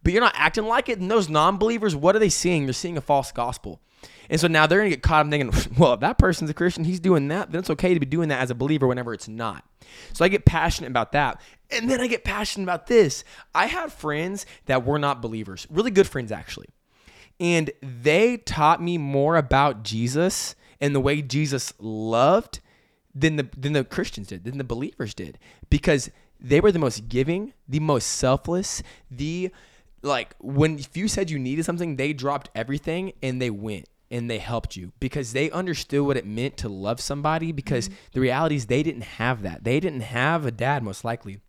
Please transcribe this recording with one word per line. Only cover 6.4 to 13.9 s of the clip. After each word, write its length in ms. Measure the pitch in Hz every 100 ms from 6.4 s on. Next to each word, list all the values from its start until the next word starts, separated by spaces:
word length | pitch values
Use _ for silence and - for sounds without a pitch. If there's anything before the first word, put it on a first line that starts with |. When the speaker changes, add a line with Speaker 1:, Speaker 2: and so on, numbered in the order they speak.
| 156
Speaker 1:
a 60 |
Christian, 300 | 151 175 175
he's 140 | 160 185
doing 300 | 175 170 139
that, 240 | 170 -
then 60 | 160
it's 100 | 185
okay 240 | 151 185
to 80 | 175
be 60 | 139
doing 240 | 156 165
that 100 | 135
as 100 | 127
a 40 |
believer 320 | 120 139 156 131
whenever 260 | 123 120
it's 160 | 110 -
not." 380 | 110 117 98 - _ - - -
So 100 | -
I 40 | 170
get 180 | 202 -
passionate 420 | 170 160 - 131
about 240 | 123 110
that. 260 | 143 139 95 - _ _
And 200 | 233 226
then 100 | 262
I 60 | 247
get 180 | 262
passionate 400 | - 202 208 -
about 220 | 190 175 -
this. 360 | 233 170 - - - -
I 120 | 160 202
had 260 | 359 320